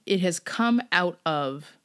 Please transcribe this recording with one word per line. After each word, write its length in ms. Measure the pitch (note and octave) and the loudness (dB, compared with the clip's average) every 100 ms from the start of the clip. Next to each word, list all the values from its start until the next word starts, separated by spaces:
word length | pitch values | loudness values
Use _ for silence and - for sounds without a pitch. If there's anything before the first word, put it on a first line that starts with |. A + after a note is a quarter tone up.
| - | -2
it 140 | G3 | 0
has 180 | F3+ E3+ | 0 -2
come 440 | - - A#3 A#3+ B3 | -4 -2 2 2 2
out 260 | F3 F3+ E3+ - | 0 0 -2 -2
of 520 | D3+ C#3 C#3 D3+ - | -2 -2 -6 -12 -20